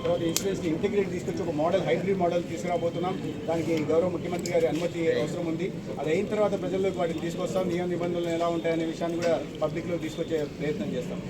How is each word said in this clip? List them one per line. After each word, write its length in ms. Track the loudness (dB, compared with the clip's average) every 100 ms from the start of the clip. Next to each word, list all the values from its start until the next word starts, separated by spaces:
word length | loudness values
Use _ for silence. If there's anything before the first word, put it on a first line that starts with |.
తర్వాత 180 | 2 2 2
ఇన్సూరెన్స్ని 380 | 0 0 0 0
ఇంటిగ్రేట్ 380 | 0 2 2 0
తీసుకొచ్చి 280 | -2 -4 -4
ఒక 100 | -2 2
మోడల్, 240 | 2 2 2
హైబ్రిడ్ 300 | 2 2 2
మోడల్ 220 | 4 2 -2
తీసుకురాబోతున్నాం. 640 | -4 -2 0 0 0 -2 -2 -4 -6 -2
దానికి 240 | 0 2 0 4
గౌరవ 180 | 4 4 0
ముఖ్యమంత్రి 340 | -4 -4 0
గారి 140 | 2 2
అనుమతి 300 | 2 -2 0 2 2
అవసరం 260 | 0 -2 -2
ఉంది. 160 | -2 -2 -4 -6 -4
అది 100 | 0
అయిన 140 | 0 0
తర్వాత 220 | 2 2 2
ప్రజల్లోకి 360 | -2 0 0 0
వాటిని 200 | -2 0 -4
తీసుకొస్తాం. 380 | -2 -2 0 0
నియమ 160 | 0 0
నిబంధనలు 380 | 0 0 0 0 2
ఎలా 120 | 2 2
ఉంటాయనే 320 | 0 0 0
విషయాన్ని 280 | -2 -2 0
కూడా 140 | 2 2 0 -2
పబ్లిక్లో 380 | -2 0 -2 -2 -4
తీసుకొచ్చే 340 | -4 -2 0 -2 -2
ప్రయత్నం 320 | -2 -2 -2 -2
చేస్తాం. 240 | -4 -6 -6